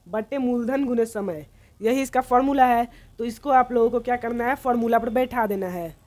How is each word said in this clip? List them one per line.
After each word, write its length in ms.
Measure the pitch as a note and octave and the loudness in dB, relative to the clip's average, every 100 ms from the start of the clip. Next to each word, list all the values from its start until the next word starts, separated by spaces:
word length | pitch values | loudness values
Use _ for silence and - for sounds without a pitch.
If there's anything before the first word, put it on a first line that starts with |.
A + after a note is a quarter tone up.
| - | -8
बटे 320 | G#3 G#3+ C#4 | -8 -4 -2
मूलधन 460 | B3 A#3+ A#3 C#4 | -2 -2 -2 -2
गुने 200 | C4+ A#3+ A3+ | 0 0 -2
समय, 380 | A3 G3+ D#3 D3+ - - - | -2 -6 -8 -12 -20 -20 -6
यही 220 | A3 C4 | -2 0
इसका 180 | C4+ B3+ | 0 -2
formula 440 | B3+ B3 C4+ C#4 B3+ | 2 2 4 4 4
है। 200 | A#3 A#3+ - - - | 4 0 -8 -20 -8
तो 60 | |
इसको 260 | A#3 A3+ C#4+ | -8 -6 2
आप 180 | C4 B3 | 4 4
लोगों 180 | B3 A3+ | 2 2
को 100 | A#3 | 0
क्या 160 | A#3+ B3 | -2 -4
करना 300 | A#3 A#3+ A#3 | -4 -4 -2
है? 80 | C4+ | -2
Formula 420 | C4+ A#3+ A3+ A#3 | 0 0 2 0
पर 100 | A#3 | 0
बैठा 360 | A#3 B3+ B3 A3 | -2 0 0 -2
देना 220 | G3 F#3 | -2 -4
है। 260 | F3+ E3 D3+ | -6 -10 -14